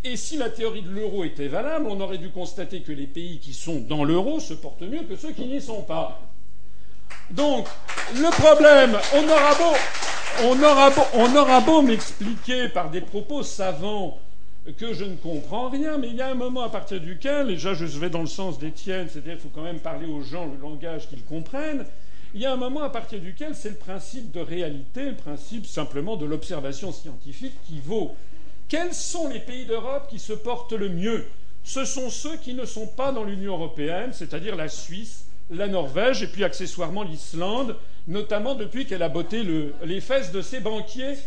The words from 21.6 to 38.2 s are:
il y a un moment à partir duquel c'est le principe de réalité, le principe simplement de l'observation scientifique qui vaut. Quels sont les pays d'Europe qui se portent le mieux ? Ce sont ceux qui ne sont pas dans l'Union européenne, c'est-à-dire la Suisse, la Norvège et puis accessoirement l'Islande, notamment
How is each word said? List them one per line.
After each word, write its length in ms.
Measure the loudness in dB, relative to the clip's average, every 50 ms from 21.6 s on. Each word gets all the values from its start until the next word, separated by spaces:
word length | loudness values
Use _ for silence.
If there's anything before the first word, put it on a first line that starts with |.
| -2 -2 -2 -2 -2 0 0 0 0 0 0 0 0 0 0
il 60 | 0
y 40 | 0
a 60 | 0
un 60 | 0
moment 240 | 0 0 0 0 0
à 80 | 0 -2
partir 320 | -2 -2 -2 -2 -2 -2
duquel 340 | -2 -2 -2 -2 -2 -2 -2
c'est 140 | -2 -2 -2
le 60 | -2
principe 560 | -2 -2 -2 -2 -2 -2 -2 -2 -2 -2 -2
de 100 | -2 -2
réalité, 640 | -2 -2 0 0 0 0 0 0 0 0 0 0 0
le 100 | 0 0
principe 500 | -2 -2 -2 -2 -2 -2 -2 -2 -2 -2
simplement 520 | 0 0 0 -2 0 0 0 0 0 0
de 80 | 0 0
l'observation 680 | 0 0 0 0 0 0 0 -2 -2 -2 0 0 0
scientifique 600 | 0 0 -2 -2 -2 -2 -2 -2 -2 -2 -2 -2 0 -2 -2
qui 140 | -2 -2 -2
vaut. 340 | 0 0 0 0 0 0 0 0 0 0 0 0 0 0 0 -2 0
Quels 260 | 0 0 0 0 0 0
sont 360 | 0 -2 -2 0 0 0 0
les 100 | 0 -2
pays 240 | -2 -2 -2 -2 -2
d'Europe 440 | 0 0 0 0 0 0 0 0 0
qui 100 | -2 -2
se 140 | 0 0 0
portent 400 | 0 0 0 0 0 0 0 0
le 160 | 0 0 0
mieux ? 380 | 0 0 0 0 0 0 0 0 0 0 0 0 0 -2 -2
Ce 220 | -2 0 0 0
sont 240 | 0 0 0 0 0
ceux 260 | 0 0 0 -2 0
qui 180 | -2 0 0 0
ne 120 | 0 -2
sont 220 | -2 -2 -2 -2
pas 260 | 0 0 0 0 0 0
dans 100 | 0 0
l'Union 300 | 0 0 0 0 0 0
européenne, 560 | 0 0 0 0 0 0 0 0 0 -2 -2
c'est-à-dire 460 | -2 -2 -2 -2 -2 -2 -2 -2 -2
la 100 | -2 -2
Suisse, 600 | -2 -2 -2 -2 -2 -2 -2 -2 -2 -2 -2 0 0 0 -2 -2 -2
la 200 | 0 0 0 0
Norvège 540 | 0 0 0 0 0 2 2 2 2 2 0
et 40 |
puis 160 | 0 0 0 0
accessoirement 600 | 0 0 0 -2 0 0 0 0 0 0 -2 0
l'Islande, 760 | 0 0 0 0 0 0 0 0 0 0 0 0 0 0 0 -2 -2 -2 -2 -2 -2
notamment 460 | -2 -2